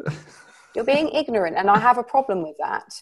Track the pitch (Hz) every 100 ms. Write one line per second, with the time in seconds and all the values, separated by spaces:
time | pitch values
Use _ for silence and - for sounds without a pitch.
0 | - - - - - - _ - 233 285
1 | 311 302 294 226 175 160 196 208 233 240
2 | 233 277 269 190 156 - 147 104 - -